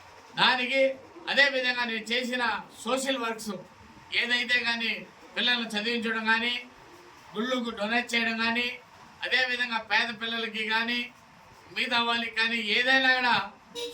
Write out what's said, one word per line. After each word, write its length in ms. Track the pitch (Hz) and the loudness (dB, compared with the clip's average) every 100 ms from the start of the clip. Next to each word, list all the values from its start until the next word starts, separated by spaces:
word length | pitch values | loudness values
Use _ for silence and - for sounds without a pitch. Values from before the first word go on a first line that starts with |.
| - - - - | -20 -20 -12 2
దానికి 560 | 214 254 254 269 269 - - - - | 4 4 2 4 4 2 -10 -12 -2
అదేవిధంగా 540 | 233 277 262 254 247 | 4 4 4 0 0
నేను 300 | 233 226 214 | -2 -4 -2
చేసిన 480 | 240 240 247 233 196 - - | -2 -2 -2 0 -2 -6 -10
సోషల్ 340 | 226 262 262 269 | -2 -2 0 -2
వర్క్స్ 340 | 226 220 208 180 - - - - - 196 | -2 -4 -8 -10 -12 -20 -20 -20 -4 -2
ఏదైతే 440 | 240 240 240 247 | 0 0 2 0
కానీ, 460 | 233 233 226 208 - - - - | 0 -2 -2 -4 -10 -20 -12 -4
పిల్లల్ని 300 | 233 240 226 | 0 0 -2
చదివించడం 580 | 208 220 240 226 226 220 | -4 -2 -2 -2 -2 0
కానీ, 380 | 226 240 247 247 - - - - - - 208 | 0 0 -4 -8 -18 -20 -20 -20 -20 -10 -4
గుళ్ళకు 340 | 247 254 233 | -2 0 -2
డొనేట్ 460 | 202 208 240 233 233 | -4 0 0 0 0
చేయడం 220 | 226 226 | 0 0
కానీ, 400 | 226 233 247 - - - - - | 0 0 -2 -6 -14 -20 -20 -12
అదేవిధంగా 540 | 175 247 254 247 247 226 | -2 0 2 0 -2 -2
పేద 440 | - 214 233 220 | 0 0 0 -4
పిల్లలకి 480 | 226 233 220 214 220 | -6 -4 -4 -4 -2
కానీ, 400 | 220 233 240 247 - - - - - - 185 | -2 0 -2 -4 -12 -20 -20 -20 -20 -10 -4
మిగతా 260 | 247 240 | 0 2
వాళ్ళకి 320 | 233 233 226 220 | 2 0 -2 0
కానీ, 220 | 226 233 | 0 0
ఏదైనా 560 | 214 226 247 262 262 | 0 2 4 6 6
కూడా 380 | 254 247 208 - - - - - | 4 4 2 0 -10 -18 -10 -10